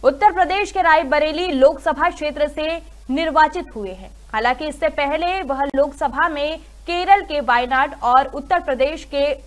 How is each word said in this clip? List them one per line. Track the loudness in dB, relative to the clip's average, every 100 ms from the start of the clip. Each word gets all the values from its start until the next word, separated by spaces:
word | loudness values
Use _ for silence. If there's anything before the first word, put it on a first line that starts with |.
उत्तर | 0 4 2
प्रदेश | 4 0 0 -2
के | 0
रायबरेली | 4 4 4 0 0 -2 -4
लोकसभा | 4 4 4 -4 0 -2
क्षेत्र | -2 -8 -2 -4
से | -2 -6 -6 -10 -20 -6
निर्वाचित | -4 0 2 2 0 -10 -10
हुए | -12
हैं। | -12 -18 -20 -8
हालांकि | -2 -2 -2 -4
इससे | -2 -4
पहले | -2 -2 -2 -2 -4
वह | -4 -4 -2 0
लोकसभा | 0 0 -4 0 -2
में | 0 -6 -6
केरल | -12 -18 -6 -4 4 4
के | 4 -4
वायनाड | 2 0 2 0 0 0
और | 4 4 4
उत्तर | -4 -2 -2
प्रदेश | -2 -2 -2 -2
के | -8 -2 -2 -2